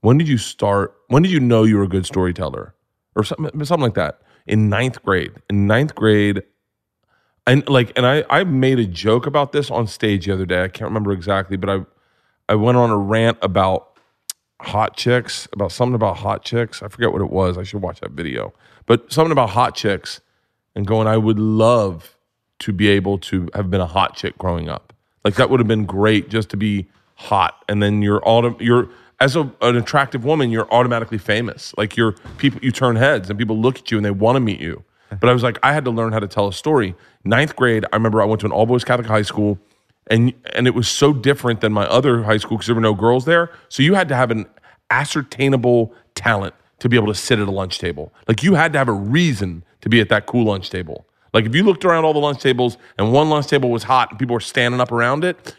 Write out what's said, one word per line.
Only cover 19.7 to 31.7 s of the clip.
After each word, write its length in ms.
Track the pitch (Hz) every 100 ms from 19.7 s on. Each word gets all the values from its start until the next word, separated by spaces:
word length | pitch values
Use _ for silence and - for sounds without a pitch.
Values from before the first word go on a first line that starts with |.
| -
chicks 460 | 107 95 - - _ _ _ _ _ -
and 100 | 98
going, 220 | 110 110
"I 100 | 110
would 220 | 110 104
love 760 | 110 110 113 120 101 85 - _ _ _ _ _
to 120 | -
be 140 | 95 104
able 280 | 101 95 98
to 320 | - 95 85
have 160 | 101 95
been 120 | 92
a 60 | 87
hot 280 | 90 92 -
chick 220 | - -
growing 320 | 92 87 78
up." 240 | - _ _ _ _
Like, 120 | - 95
that 140 | 131
would 100 | 127
have 80 | 110
been 180 | 110 101
great 440 | 95 104 107 -
just 200 | 110 107
to 80 | 104
be 300 | 107 101 90 _ _ _
hot. 480 | - 101 90 - -
And 140 | 104
then 200 | 104 104
you're 180 | 104 104
auto-, 340 | - 113 120 117
you're, 300 | 117 120 113 - _ _
as 160 | 135 143
a, 160 | 139 -
an 140 | 120 120
attractive 480 | 110 147 139 135
woman, 280 | 120 156 127
you're 200 | 113 107
automatically 460 | 117 123 117 113 113
famous. 560 | - 107 117 - -